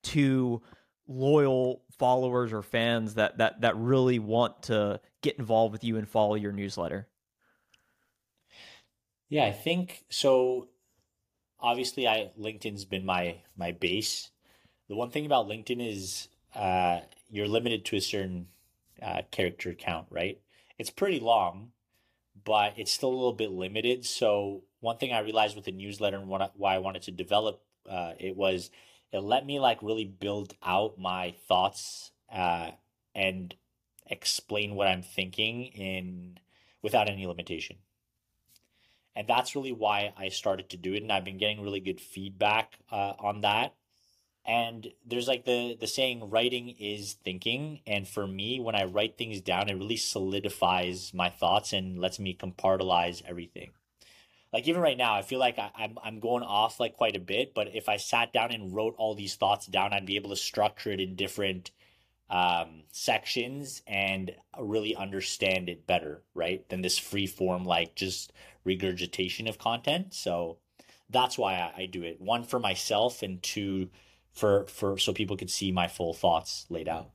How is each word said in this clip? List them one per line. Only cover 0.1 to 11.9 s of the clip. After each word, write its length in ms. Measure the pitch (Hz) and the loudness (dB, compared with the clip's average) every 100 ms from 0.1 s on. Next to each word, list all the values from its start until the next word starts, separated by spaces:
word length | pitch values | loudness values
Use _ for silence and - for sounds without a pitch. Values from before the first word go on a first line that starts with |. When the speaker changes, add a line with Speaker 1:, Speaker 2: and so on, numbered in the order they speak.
| 156 139 131 127 117 - - _ _ - | 2 4 4 2 0 -6 -20 _ _ -12
Speaker 1:
loyal 720 | 131 135 151 139 127 127 127 _ - | 0 6 6 8 6 2 0 _ 2
followers 540 | 127 127 127 123 120 | 4 6 4 2 0
or 80 | 110 | -2
fans 540 | 101 120 117 117 110 | -2 2 2 2 0
that, 240 | 107 107 - | 2 2 4
that, 240 | 110 - | 2 4
that 120 | 117 107 | 2 2
really 400 | 117 135 127 123 | 4 6 6 4
want 460 | 107 113 120 - | 2 2 2 0
to 360 | - 110 101 101 _ _ | 0 2 2 -2 _ _
get 160 | 151 - | -4 -2
involved 340 | 113 113 113 | 2 4 4
with 100 | 107 | 2
you 140 | 117 110 | -2 -2
and 100 | 107 | 0
follow 280 | 113 107 | 2 2
your 180 | 107 101 | 2 -2
newsletter? 560 | 101 101 95 85 95 120 _ _ _ _ _ _ _ _ _ _ _ _ _ _ - - - _ _ _ _ _ | -4 -6 -4 -4 -4 -8 _ _ _ _ _ _ _ _ _ _ _ _ _ _ -20 -20 -20 _ _ _ _ _
Speaker 2:
Yeah, 160 | 147 | 2
I 60 | 117 | 2
think 540 | 101 - 175 180 - _ | 2 0 0 -2 -8 _
so. 600 | - 139 131 127 127 - _ _ _ _ _ _ _ _ _ | 2 6 6 6 0 -4 _ _ _ _ _ _ _ _ _
Obviously, 480 | 120 120 127 | 0 2 -2